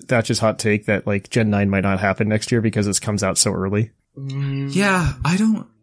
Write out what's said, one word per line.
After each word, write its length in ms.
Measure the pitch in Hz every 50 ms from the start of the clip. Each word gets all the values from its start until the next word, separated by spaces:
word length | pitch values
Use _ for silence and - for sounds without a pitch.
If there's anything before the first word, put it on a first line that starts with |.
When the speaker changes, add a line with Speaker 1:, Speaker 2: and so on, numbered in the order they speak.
| -
Speaker 1:
Thatch's 340 | - 127 113 110 - 113
hot 220 | - 117 110 107 -
take 260 | - 107 104 107 -
that, 220 | - 104 92 -
like, 220 | 104 101 98 - -
Gen 180 | - 120 110 107
nine 220 | 101 101 101 98
might 120 | 98 98 95
not 160 | 98 98 92
happen 300 | 104 98 95 - 110 104
next 220 | 107 110 - -
year 100 | 123 117
because 240 | 107 110 104 110 101
it 140 | 104 95 -
comes 220 | - 110 104 98 104
out 160 | 95 92 -
so 120 | - 107
early. 400 | 92 90 95 98 104 104 113 113 _ _ _ _ _
Speaker 2:
Mm. 600 | 139 135 135 135 139 139 139 139 139 139 139 139
Speaker 3:
Yeah, 380 | 185 202 202 190 180 165 139 - - -
I 120 | 147 180
don't 280 | 190 220 220 220 - - - _ _